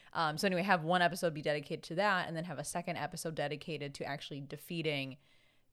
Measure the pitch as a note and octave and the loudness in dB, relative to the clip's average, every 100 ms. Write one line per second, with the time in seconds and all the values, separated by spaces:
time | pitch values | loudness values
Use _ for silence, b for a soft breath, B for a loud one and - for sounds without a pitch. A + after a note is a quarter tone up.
0 | B - D#3+ D#3 G3+ F3+ F#3+ F#3 D#3 F3+ | B 0 2 4 2 2 4 4 6 4
1 | F3 F#3 F3 D3+ D3+ D3 - D#3+ - E3+ | 4 4 0 0 0 -2 -2 -8 -2 2
2 | G#3 F#3 - E3 F3 C3+ D3 F3 F3 E3 | 4 2 0 -2 -4 -4 -4 -4 -4 -4
3 | D3 E3 E3 D#3+ D3 D3+ - D3 C#3+ C#3 | -4 -4 -4 -2 -2 -2 -4 -6 -6 -6
4 | A#2+ C#3+ - C#3+ C#3 D3 - E3+ D#3 C#3+ | -6 -6 -6 -10 -10 -12 -6 -2 0 0
5 | C3+ B2+ b b b b b | -2 -8 b b b b b